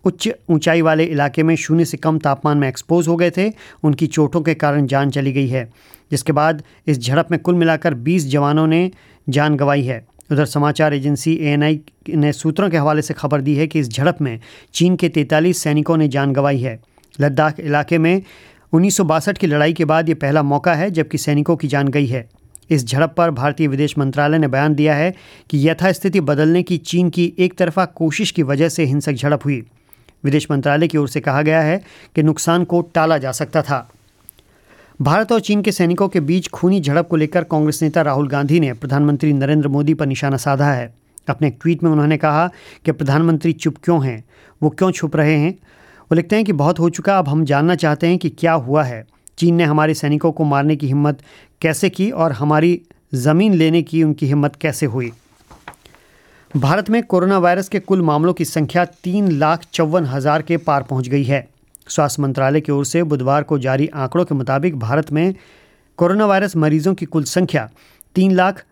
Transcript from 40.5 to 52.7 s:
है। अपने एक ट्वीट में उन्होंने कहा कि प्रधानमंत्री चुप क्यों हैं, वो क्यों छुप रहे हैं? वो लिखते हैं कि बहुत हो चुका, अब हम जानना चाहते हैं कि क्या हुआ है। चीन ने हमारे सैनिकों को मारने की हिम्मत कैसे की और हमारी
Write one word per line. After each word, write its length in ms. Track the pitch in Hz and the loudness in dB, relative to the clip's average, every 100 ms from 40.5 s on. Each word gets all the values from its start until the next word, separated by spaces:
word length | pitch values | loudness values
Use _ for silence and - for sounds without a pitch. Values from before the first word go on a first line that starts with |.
| 139 147 | 0 0
है। 220 | 131 120 _ _ - - | 0 -6 _ _ -14 -8
अपने 180 | 139 151 | -2 -2
एक 120 | 113 | -2
ट्वीट 220 | 165 170 | -2 0
में 80 | 170 | 2
उन्होंने 260 | 151 147 156 | 2 2 2
कहा 300 | 156 151 175 - - - - | 2 2 0 -4 -20 -6 -4
कि 60 | |
प्रधानमंत्री 600 | 143 139 143 165 156 170 | -2 0 2 2 2 0
चुप 220 | 160 160 151 | -2 -4 -4
क्यों 220 | - 170 135 | 0 0 0
हैं, 180 | 110 - _ - _ | -6 -14 _ -20 _
वो 60 | 156 | -2
क्यों 220 | - 185 | 0 -2
छुप 240 | 180 156 151 | 0 -4 0
रहे 200 | 151 156 | 2 2
हैं? 160 | 156 190 _ _ - - | 0 -4 _ _ -20 -20
वो 140 | _ 165 | _ -2
लिखते 200 | 170 214 | 2 0
हैं 100 | 208 | 0
कि 80 | |
बहुत 260 | 156 143 165 | 0 0 2
हो 100 | 170 | 0
चुका, 300 | 170 185 196 | 0 0 0
अब 100 | 147 | 2
हम 160 | 151 151 | 0 2
जानना 300 | 143 160 175 | 2 2 2
चाहते 320 | 160 147 170 | 0 0 0
हैं 100 | 180 | 0
कि 120 | 165 | -2
क्या 240 | - 165 | -2 0
हुआ 300 | 165 120 147 | 0 0 -2
है। 240 | 135 117 113 _ - - | -2 -6 -16 _ -20 -2
चीन 180 | 170 170 | 2 2
ने 80 | |
हमारे 300 | 160 151 156 | 2 2 2
सैनिकों 380 | 151 147 147 165 | 0 -2 0 0
को 120 | 156 | 0
मारने 320 | 151 139 143 147 | 0 2 0 0
की 120 | 139 | 0
हिम्मत 320 | 139 147 139 - - _ _ | 0 0 -2 -10 -20 _ _
कैसे 280 | 165 160 190 | -4 0 -2
की 220 | 190 196 | 0 -4
और 200 | 262 165 | 0 -2
हमारी 500 | 120 147 151 165 | 0 0 2 2